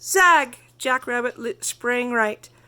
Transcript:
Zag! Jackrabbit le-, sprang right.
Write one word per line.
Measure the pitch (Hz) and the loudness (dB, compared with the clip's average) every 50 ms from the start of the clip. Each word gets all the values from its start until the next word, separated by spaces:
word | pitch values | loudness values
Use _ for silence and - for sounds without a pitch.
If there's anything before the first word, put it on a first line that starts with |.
Zag! | - - - 381 370 349 339 311 277 240 240 - _ _ _ _ | -10 -2 2 4 6 6 6 4 2 0 -6 -16 _ _ _ _
Jackrabbit | - 262 254 254 - - 240 240 240 247 - - | -4 -2 -2 -2 -2 -4 -4 -4 -4 -4 -6 -8
le-, | 233 233 - - | -10 -10 -10 -8
sprang | - - - - - 240 247 247 247 247 | -10 -10 -10 -6 -4 -4 -2 -2 -2 -2
right. | 240 233 220 208 214 - - - _ _ _ | -2 -2 -2 -2 -4 -8 -16 -20 _ _ _